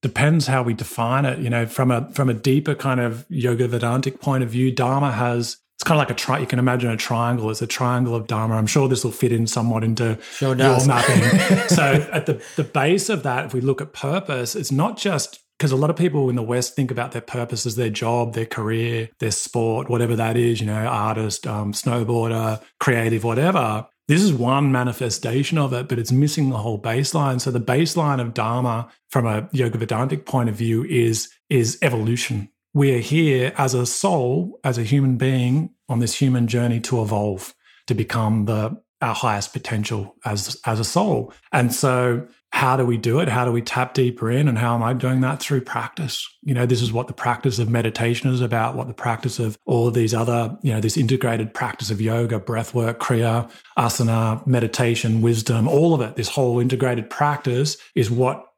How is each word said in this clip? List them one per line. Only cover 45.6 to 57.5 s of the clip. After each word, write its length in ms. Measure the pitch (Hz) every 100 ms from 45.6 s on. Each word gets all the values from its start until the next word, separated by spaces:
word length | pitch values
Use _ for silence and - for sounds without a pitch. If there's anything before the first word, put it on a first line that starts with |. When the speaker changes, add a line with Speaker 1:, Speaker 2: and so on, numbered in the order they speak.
Speaker 1:
practice. 680 | 123 117 123 - 143 - - _
You 100 | -
know, 120 | 123 123
this 160 | 123
is 100 | 117
what 160 | 117 123
the 60 |
practice 460 | - 120 120 139 113
of 100 | 113
meditation 600 | 117 113 - 117 117 135
is 120 | 127
about, 340 | 123 113 113 127
what 120 | 123
the 60 |
practice 460 | 113 120 113 123 107
of 180 | 113 107 -
all 220 | 123 120
of 60 |
these 200 | 120 113
other, 440 | 113 117 120 104 -
you 120 | 143
know, 80 | 110
this 160 | 110 160
integrated 560 | 117 131 123 117 107
practice 380 | - 123 101 101
of 100 | 104
yoga, 380 | 110 117 117 110
breath 340 | 92 113 117
work, 260 | 123 113 117
kriya, 500 | - 120 117 113 117 - - -
asana, 680 | 117 - 117 113 113 110 -
meditation, 760 | 127 110 - 120 117 117 110
wisdom, 460 | 117 113 107 113 117
all 260 | 147 170
of 80 | 160
it. 160 | 110 -
This 100 | 110
whole 320 | - 127 120
integrated 500 | 123 127 131 120 107
practice 680 | - 147 147 131